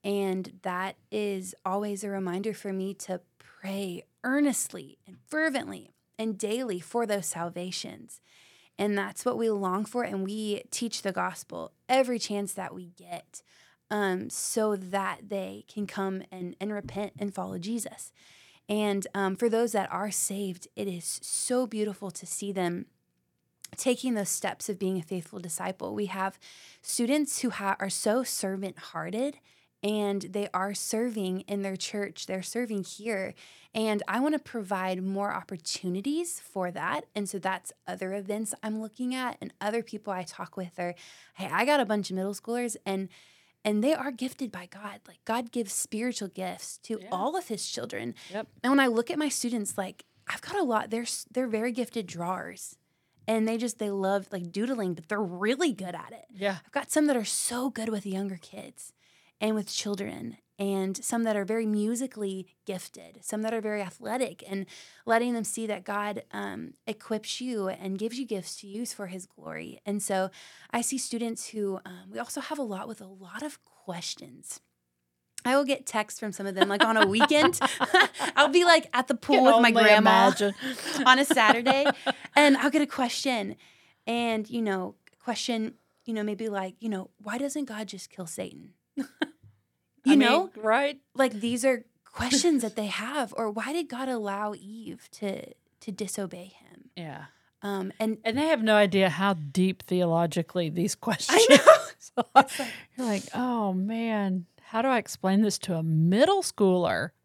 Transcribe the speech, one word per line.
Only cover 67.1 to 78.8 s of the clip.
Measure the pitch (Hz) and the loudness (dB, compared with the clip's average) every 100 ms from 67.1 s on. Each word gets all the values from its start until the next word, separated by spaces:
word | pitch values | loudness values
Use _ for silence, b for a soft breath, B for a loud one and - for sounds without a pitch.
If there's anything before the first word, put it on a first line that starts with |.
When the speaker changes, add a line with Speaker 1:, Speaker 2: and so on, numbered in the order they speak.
| 214 214 - | -4 -4 -8
Speaker 1:
you | 254 226 190 | -4 -2 -4
and | - 190 190 | -4 -6 -4
gives | 220 240 | -4 -4
you | |
gifts | 254 202 - - | -6 -6 -6 -14
to | 202 | -10
use | 202 240 | -8 -8
for | - 190 | -8 -10
his | 185 180 | -10 -14
glory. | - 80 156 - - | -16 -12 -10 -12 -10
And | - 202 | -4 -2
so | - 190 190 B B B B | 0 0 0 B B B B
I | 240 | -4
see | 240 269 | -2 -4
students | - 233 233 226 - | -4 -4 -4 -6 -8
who, | 220 202 185 | -4 -4 -4
um, | 196 180 190 | -10 -18 -14
we | 226 | -10
also | 240 294 | -8 -8
have | 247 302 | -6 -4
a | |
lot | 240 190 226 | -4 -6 -8
with | 214 | -12
a | 196 | -16
lot | 190 180 208 | -20 -16 -10
of | 294 - | -10 -10
questions. | _ _ - 175 - - - 123 - - _ _ _ _ _ _ _ - | _ _ -10 -8 -8 -10 -14 -18 -14 -16 _ _ _ _ _ _ _ -4
I | 240 | 2
will | 269 | 4
get | 277 277 | 4 -2
texts | - 220 214 - | -2 -4 -4 -6
from | 214 | -8
some | 196 196 | -6 -4
of | |
them, | 190 202 | 2 2
like, | 196 | 4
on | 330 226 | 4 6
a | |
weekend. | 208 214 277 302 320 - 262 - - 370 | 4 4 4 4 4 2 -2 0 4 4
<laughs> | 381 - 294 | 4 2 0
I'll | - 294 | 4 6
be, | 339 | 6
like, | 349 330 | 8 6